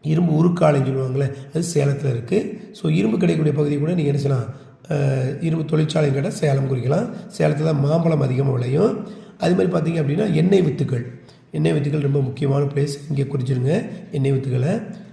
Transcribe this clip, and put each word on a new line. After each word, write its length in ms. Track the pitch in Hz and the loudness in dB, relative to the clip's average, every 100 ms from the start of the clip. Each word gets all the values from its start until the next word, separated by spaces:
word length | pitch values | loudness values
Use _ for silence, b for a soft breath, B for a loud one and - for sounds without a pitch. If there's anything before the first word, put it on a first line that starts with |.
இரும்பு 440 | 147 160 175 151 175 | 0 2 2 4 2
உருக்காலைன்னு 420 | 170 160 143 131 | 4 4 4 0
சொல்லுவாங்கள்ல, 440 | 135 131 135 131 B B | -2 -2 -2 -2 B B
அது 160 | 160 175 | -6 -2
சேலத்துல 360 | 151 139 139 139 | 0 0 0 -2
இருக்கு. 520 | 117 - 202 - - - | -4 0 -2 -2 -10 -14
So, 200 | - 160 | -6 0
இரும்பு 260 | 156 220 196 | 2 2 2
கிடைக்கக்கூடிய 360 | 175 160 151 | 2 2 0
பகுதி 240 | 139 147 143 | 0 0 0
கூட 160 | 151 | 0
நீங்க 160 | 180 143 | 0 0
என்ன 120 | 139 | 0
செய்யலாம், 240 | 139 131 110 B B B - | 0 0 -2 B B B -6
அஹ், 560 | 147 139 135 131 - | -2 0 0 -2 -2
இரும்பு 220 | 165 160 151 | -2 -2 0
தொழிற்சாலை 460 | 156 156 165 151 | 0 2 2 2
கேட்டா 180 | 135 170 | 2 -2
சேலம் 460 | - 156 135 131 127 | 0 0 2 0 -2
குறிக்கலாம். 340 | 120 160 240 B B - | 0 0 0 B B 0
சேலத்துல 260 | 156 147 | 0 2
தான் 160 | 156 151 | 0 2
மாம்பழம் 420 | 139 165 170 156 | 2 2 2 2
அதிகமா 280 | 131 127 139 | 2 2 0
விளையும். 580 | 123 120 143 220 302 B B B - | 0 0 2 2 0 B B B -2
அது 160 | 170 185 | 0 2
மாதிரி 140 | 180 | 2
பார்த்தீங்க 340 | 175 160 165 | 0 0 0
அப்படின்னா, 300 | 139 160 220 | 0 0 2
எண்ணெய் 280 | 156 180 196 | 2 4 4
வித்துக்கள். 600 | 156 - 131 127 - - B B _ | 4 0 -2 -2 -6 -14 B B _
எண்ணெய் 220 | 151 160 | -2 0
வித்துக்கள் 280 | 156 139 151 | 0 0 0
ரொம்ப 200 | 143 143 | 0 0
முக்கியமான 440 | 131 - 139 139 143 | 0 -2 0 0 0
பிளேஸ், 240 | 139 143 143 - | 0 -2 -4 -6
இங்கே 140 | 139 | -4
குறிச்சிருங்க 600 | 131 143 123 127 127 185 254 B B | -2 -2 -2 0 2 0 -2 B B
எண்ணெய் 200 | 147 135 | -2 0
வித்துக்களை. 520 | 135 135 123 139 220 214 B B | 0 0 -2 0 -2 -6 B B